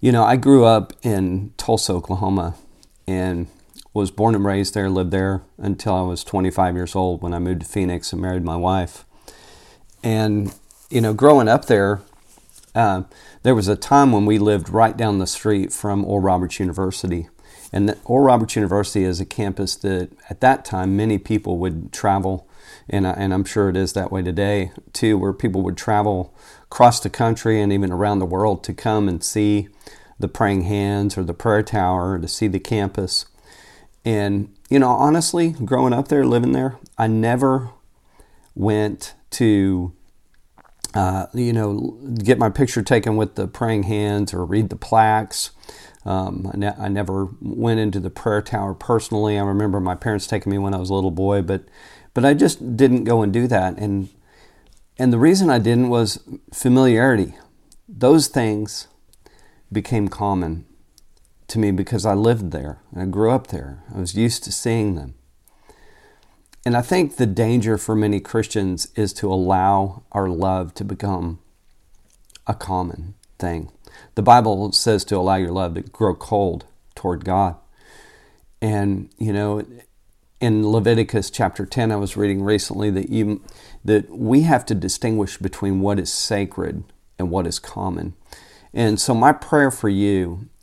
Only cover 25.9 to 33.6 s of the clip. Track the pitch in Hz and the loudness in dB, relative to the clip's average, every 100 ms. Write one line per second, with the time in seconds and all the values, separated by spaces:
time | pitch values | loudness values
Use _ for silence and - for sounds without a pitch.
25.9 | 107 104 95 90 - - - _ - 123 | 0 2 -2 -4 -12 -20 -20 _ 6 6
26.9 | 120 - - 117 113 117 110 101 98 98 | 6 -6 -2 -2 0 0 2 2 0 0
27.9 | 90 104 101 92 92 107 92 - 82 113 | 0 0 0 -2 0 0 0 -6 -6 -2
28.9 | 107 101 85 - 107 104 104 101 _ - | 0 0 -2 -4 -2 0 0 -2 _ -20
29.9 | - - - 92 - 107 98 90 104 101 | -20 -20 -8 -8 -2 0 0 0 -2 0
30.9 | 101 101 98 90 85 117 104 104 107 90 | 0 -2 -4 -6 -4 0 0 0 -2 0
31.9 | 92 90 95 82 - 107 95 - 110 98 | 0 -2 -4 -6 -4 -2 -2 -4 -2 -2
32.9 | - 92 - - _ _ - | -4 -4 -4 -8 _ _ -20